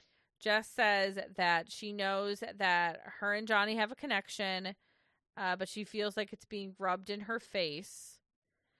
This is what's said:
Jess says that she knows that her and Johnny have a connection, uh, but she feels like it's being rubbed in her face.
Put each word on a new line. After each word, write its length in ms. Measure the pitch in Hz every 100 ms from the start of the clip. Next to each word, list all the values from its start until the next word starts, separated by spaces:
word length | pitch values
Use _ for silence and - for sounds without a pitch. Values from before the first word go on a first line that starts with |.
| _ _ _ _
Jess 280 | 214 214 220
says 500 | - 214 202 196 196 - 196
that 340 | 180 170 170
she 200 | - 214
knows 500 | 208 196 196 202 202 220 196
that 420 | 196 175 175 160 - -
her 140 | 202
and 140 | 208 220
Johnny 280 | 214 208 220
have 160 | 214
a 40 | 254
connection, 800 | 294 208 - - 196 185 185 196 _ _ _ _ _ -
uh, 180 | 185 180
but 120 | 190
she 140 | -
feels 320 | 208 214 208 196
like 140 | 202
it's 120 | 208 -
being 300 | 208 196 190
rubbed 300 | 190 180 190
in 120 | 202
her 180 | 208 226
face. 800 | - 202 170 147 202 - - - _ _ _ _ _ _